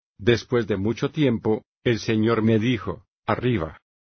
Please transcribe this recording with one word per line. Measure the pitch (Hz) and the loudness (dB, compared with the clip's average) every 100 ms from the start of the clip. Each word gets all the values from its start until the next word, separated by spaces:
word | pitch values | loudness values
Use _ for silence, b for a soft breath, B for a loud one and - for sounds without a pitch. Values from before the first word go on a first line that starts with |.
| _ - | _ -4
después | 101 113 - 120 101 | 2 2 2 -2 0
de | 98 | -2
mucho | 101 117 139 | -2 -2 -4
tiempo, | 156 139 113 110 107 _ _ | 0 0 0 0 -2 _ _
el | 127 110 | -2 -2
Señor | - 110 110 110 | 0 0 2 2
me | 110 110 | 2 2
dijo: | 117 120 - 85 _ _ - | 2 -2 -4 -12 _ _ -4
"Arriba. | - 123 110 78 - _ _ _ | -2 0 -2 -4 -10 _ _ _